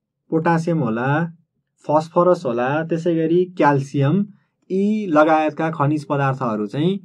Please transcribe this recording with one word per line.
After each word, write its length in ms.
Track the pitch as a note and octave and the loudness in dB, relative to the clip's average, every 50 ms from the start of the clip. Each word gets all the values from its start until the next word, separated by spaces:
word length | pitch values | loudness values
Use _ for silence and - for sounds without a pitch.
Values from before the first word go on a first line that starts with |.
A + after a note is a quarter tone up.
| _ _ _ _ _ _ | _ _ _ _ _ _
पोटासियम 500 | D#3+ D#3+ D#3+ E3+ E3 D#3+ E3 F3 E3 D#3+ | -4 -2 0 0 0 0 0 -2 -2 -2
होला, 460 | B2+ A2+ A2 A#2 B2 C3+ C#3+ D#3 E3+ E3+ - _ _ _ _ _ _ _ _ _ _ | -2 -2 -2 -2 -2 -2 -2 -2 -2 -4 -8 _ _ _ _ _ _ _ _ _ _
फस्फरस 580 | - D3 D#3 D#3+ - - F3 F3 F3+ F3 F3 - | -2 0 0 -2 0 0 2 4 4 2 2 0
होला, 380 | C3 A2+ A#2+ B2+ C3 C#3+ D#3 D#3+ | -2 -2 -2 -2 -2 -2 -4 -2
त्यसै 320 | E3 F3 E3 E3 F3+ E3 | -2 -4 -2 0 0 0
गरी 300 | D#3+ D#3+ D#3+ E3+ F3+ F#3 | 0 0 2 2 2 0
क्याल्सियम, 800 | F3+ - - D#3+ C#3+ C#3+ C#3 C#3 - - C#3+ C3+ C#3 E3 G3+ G#3 - - _ _ _ _ _ _ - | 0 0 2 2 2 2 2 -2 -2 -2 0 0 2 2 0 -2 -4 -8 _ _ _ _ _ _ -6
यी 360 | F3+ F#3+ G3 G#3 G#3+ G#3+ G#3 | -2 -2 0 0 0 -2 -2
लगायतका 640 | F#3 D3+ D3+ D#3 D#3+ D#3+ D#3 D#3 D3+ C#3+ D3+ D#3+ E3 | 0 2 4 4 4 4 2 2 0 -2 -2 -4 -4
खनिज 340 | D#3+ - C#3+ C#3 D3+ D3+ D3 | -2 0 0 0 0 -2 -2
पदार्थहरू 640 | - C#3+ C#3 C#3 C3+ C3+ C3+ C3 A#2 G#2+ G#2+ G#2+ | -2 -2 0 0 0 -2 -2 -4 -4 -2 -4 -4
चाहिँ 300 | G2+ - C#3 D#3 F3+ G3 G3 | -4 -4 -2 0 0 -2 -4